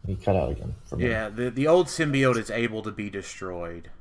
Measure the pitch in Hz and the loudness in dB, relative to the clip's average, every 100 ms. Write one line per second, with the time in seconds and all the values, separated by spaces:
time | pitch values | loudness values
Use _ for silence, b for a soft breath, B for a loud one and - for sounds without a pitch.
0 | - 95 - 92 67 71 - - - - | -6 -2 2 2 2 -2 -6 -10 -8 -2
1 | 123 113 107 107 123 120 143 175 170 - | 0 0 -4 -4 -4 0 6 6 4 0
2 | 156 135 135 120 107 110 117 110 107 95 | 2 4 4 4 0 0 0 -2 -6 -6
3 | 101 98 92 - 95 90 87 85 82 - | -6 -6 -10 -10 -8 -6 -8 -10 -14 -18